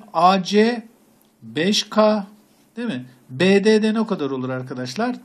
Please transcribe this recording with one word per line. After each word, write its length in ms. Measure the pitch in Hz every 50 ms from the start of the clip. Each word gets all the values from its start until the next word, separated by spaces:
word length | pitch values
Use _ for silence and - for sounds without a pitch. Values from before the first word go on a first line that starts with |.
| - - -
A 300 | 165 170 185 196 196 180
C 440 | 175 196 208 220 233 247 226 - - _ _ _ _ _ _ _ _ _ _
beş 480 | 117 110 113 147 165 202 208 - - -
K, 380 | - 214 214 214 214 208 190 - - _ _ _ _ _ _ _ _
değil 100 | 233 247
mi? 180 | 220 135 123 127 - - _ _ -
B 340 | 131 135 175 190 196 202 190
D 200 | 220 220 214 220
de 100 | 220 214
ne 140 | 226 214
kadar 220 | - 196 160 143 135
olur 200 | 135 127 127 127
arkadaşlar? 680 | 131 127 127 127 131 127 127 123 - 208 226 247 247 -